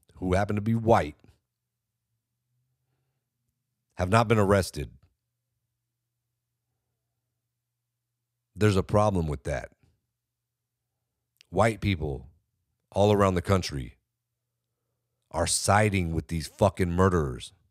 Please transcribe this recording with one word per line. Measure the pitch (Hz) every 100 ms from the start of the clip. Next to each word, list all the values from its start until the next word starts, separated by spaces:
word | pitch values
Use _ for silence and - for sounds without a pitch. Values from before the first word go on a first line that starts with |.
| _ -
who | 92
happened | 92 101 104
to |
be | 104 113
white, | 110 110 76 - _ _ _ _ _ _ _ _ _ _ _ _ _ _ _ _ _ _ _ _ _ _ _ _ _ _ _ -
have | 92
not | 113 113
been | 110
arrested. | 98 101 90 76 64 - _ _ _ _ _ _ _ _ _ _ _ _ _ _ _ _ _ _ _ _ _ _ _ _ _ _ _ _ _ _ _ _ _ _ _ 92
There's | 107 95
a |
problem | - 104 104 92 78
with | 71
that. | 73 67 - _ _ _ _ _ _ _ _ _ _ _ _ _ _ _ _ _ -
White | 87 113 104
people | 101 85 76 67 - _ _ _ _ _ _
all | 92 104
around | 104 98 90
the |
country | - 95 - 69 60 _ _ _ _ _ _ _ _ _ _ _ _ _ _
are | - 82
siding | - - 101 107 98 85
with | 80 -
these | 82 73
fucking | - 101 - 90
murderers, | 87 95 87 69 60 - _ _